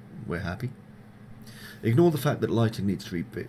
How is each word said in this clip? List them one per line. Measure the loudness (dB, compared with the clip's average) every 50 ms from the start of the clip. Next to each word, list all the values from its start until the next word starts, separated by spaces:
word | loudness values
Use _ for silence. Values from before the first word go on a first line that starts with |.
| -10 -16 -16 -12 -8
we're | -6 -6 -4
happy. | -4 -6 -6 -6 -6 -8 -8 -12 -18 -20 -20 -20 -20 -20 -20 -20 -20 -18 -18 -18 -18 -18 -16 -16 -16 -16 -14 -2
Ignore | 0 4 6 8 6 6
the | 6 4
fact | 0 0 2 2
that | 0 2
lighting | 4 4 4 2 2 0 0
needs | 0 0 -2 -4
to | -4 -4
re-, | -4 -4 -4 -6 -8 -8